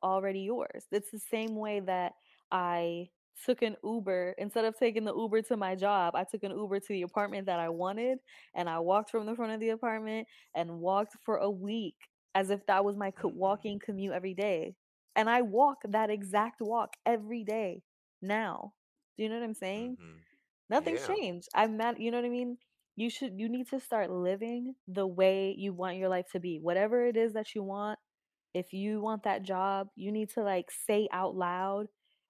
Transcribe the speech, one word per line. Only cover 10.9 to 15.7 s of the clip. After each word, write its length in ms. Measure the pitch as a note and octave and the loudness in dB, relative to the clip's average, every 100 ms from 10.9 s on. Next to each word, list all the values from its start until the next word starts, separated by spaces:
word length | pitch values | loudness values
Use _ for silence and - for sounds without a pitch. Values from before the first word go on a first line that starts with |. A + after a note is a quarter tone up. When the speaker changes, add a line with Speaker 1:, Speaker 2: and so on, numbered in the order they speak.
| G3 G#3 - | 2 2 -4
Speaker 1:
for 140 | - G#3+ | -2 2
a 120 | G3+ | 2
week 460 | G3 G3 A3+ F#3+ - - _ _ | 0 -4 -4 -4 -8 -20 _ _
as 160 | F#3+ F#3+ | 0 2
if 160 | G3+ - | 0 4
that 180 | F#3+ | 4
was 120 | G3+ G3+ | 4 0
my 140 | G3 | -4
co-, 160 | - G3 | -2 -4
Speaker 2:
Mm-hmm. 20 | |
Speaker 1:
walking 500 | F3 F#3+ G3+ G#3+ G3+ | 2 2 2 -2 -6
commute 340 | - G3 G3 | -6 -4 -2
every 200 | F3 F#3+ | -2 -4
day. 420 | F#3 G#3 E3+ D#3+ - _ _ _ - | -2 0 0 -2 -10 _ _ _ 2
And 140 | A3 | 4
I 120 | B3 | 4
walk 360 | A#3 G#3 C#4+ | 4 6 4